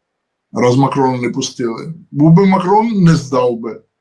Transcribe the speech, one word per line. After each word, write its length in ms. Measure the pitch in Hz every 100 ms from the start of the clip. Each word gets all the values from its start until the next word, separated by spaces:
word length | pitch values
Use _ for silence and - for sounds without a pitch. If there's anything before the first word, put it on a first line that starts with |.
| _ _ _ _ _
раз 240 | - 123 123
Макрона 440 | 135 139 131 127
не 80 | 120
пустили. 640 | 135 127 - 120 113 160 - -
Був 200 | 143 156
би 140 | 170 196
Макрон, 580 | 190 180 208 233 208
не 120 | 170 151
здав 440 | 127 127 123 113
би 220 | 113 107 _ _